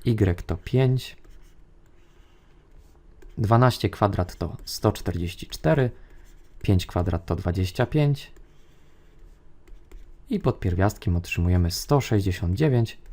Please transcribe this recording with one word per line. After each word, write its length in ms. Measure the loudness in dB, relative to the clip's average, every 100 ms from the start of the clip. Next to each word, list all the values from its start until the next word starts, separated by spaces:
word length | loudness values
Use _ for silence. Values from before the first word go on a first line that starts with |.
| -2
y 360 | 2 2 2
to 140 | -4 -8
pięć, 600 | -2 2 2 0 -4 -16 -20 -20 -20 -20 -20 -20 -20 -20 -20 -20 -20 -20 -20 -20 _ -20 -20 -20 -20 -20 -16 -4
dwanaście 520 | 4 6 6 4 -4
kwadrat 460 | 0 0 0 -4 -4
to 200 | -8 -8
sto 280 | -12 -2 0
czterdzieści 540 | 0 -6 -4 -6 -8 -12
cztery, 440 | -4 0 2 0 -4 -18 -20 -20 -20 -20 -6
pięć 240 | 0 2 0
kwadrat 400 | -2 -2 -2 -2
to 100 | -2
dwadzieścia 500 | 0 -2 -2 -2 0
pięć, 460 | 2 2 0 -6 -20 -20 -20 -20 -20 -20 -20 -20 -20 -20 -20 -20 -20 -20 -20 -18 -20 -18 -20 -4
i 100 | 0
pod 200 | 0 0
pierwiastkiem 560 | -2 2 0 0 -2 -2
otrzymujemy 540 | -2 -2 2 4 2
sto 300 | -2 2 2
sześćdziesiąt 540 | 4 0 0 -2 -2
dziewięć, 440 | 2 2 2 0 -4 -12